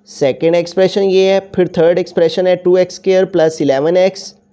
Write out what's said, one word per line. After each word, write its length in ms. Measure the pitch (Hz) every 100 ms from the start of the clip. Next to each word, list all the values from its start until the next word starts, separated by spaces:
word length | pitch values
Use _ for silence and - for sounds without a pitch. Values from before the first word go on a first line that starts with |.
| _
सेकंड 460 | - 139 123 165 170
एक्सप्रेशन 460 | 170 - 185 202
ये 280 | 196 190 190
है, 80 | 196 196 -
फिर 120 | 175
थर्ड 300 | 180 165 180
एक्सप्रेशन 480 | 180 - 165 175 185
है 80 | 180
टू 180 | 180 185
एक्स 180 | 180 -
स्क्वायर 300 | 190 185 190
प्लस 340 | 185 160 160
इलेवन 360 | 147 135 151 180
एक्स 340 | 185 190 - - _